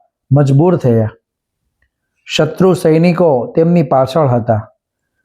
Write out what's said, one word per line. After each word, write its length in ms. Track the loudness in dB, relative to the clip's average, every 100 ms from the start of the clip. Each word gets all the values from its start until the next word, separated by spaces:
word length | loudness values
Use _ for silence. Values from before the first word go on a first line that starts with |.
| _ _ -2
મજબૂર 460 | 0 2 2 2 0
થયા. 320 | 0 0 -2 -8 _ _ _ _ _ _ _ _ _ _ -10 -4
શત્રુ 380 | -4 0 0
સૈનિકો 800 | 2 0 2 2 2 0 0 -2 -2
તેમની 280 | 0 0
પાછળ 440 | 0 0 0 0 0
હતા. 400 | -2 -2 -4 -4 _ _ _ _ _